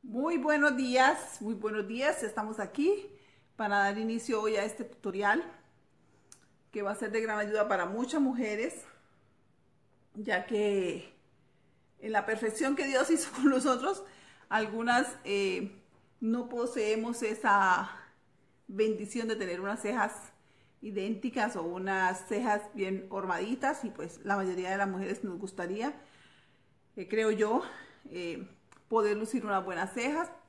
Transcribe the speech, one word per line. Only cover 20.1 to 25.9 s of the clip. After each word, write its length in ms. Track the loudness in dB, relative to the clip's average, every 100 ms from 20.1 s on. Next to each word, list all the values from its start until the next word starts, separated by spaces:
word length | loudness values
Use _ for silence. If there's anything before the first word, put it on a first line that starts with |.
| -2 -16 _ _ _ _ _
idénticas 760 | -8 -4 -2 -2 -2 0 -2 -2
o 60 |
unas 640 | -4 -4 -2 2 2 0 -2
cejas 360 | 0 2 0 0
bien 320 | -4 -2 -2 -4
hormaditas, 720 | -6 -2 -2 -2 0 0 -2
y 60 | -6
pues 320 | -8 -10 -10
la 140 | -2 0
mayoría 340 | 0 -2 -2
de 60 | 0
las 100 | 0
mujeres 380 | 0 -4 -4 -6
nos 120 | -6
gustaría, 560 | -8 -6 -4 -2 -4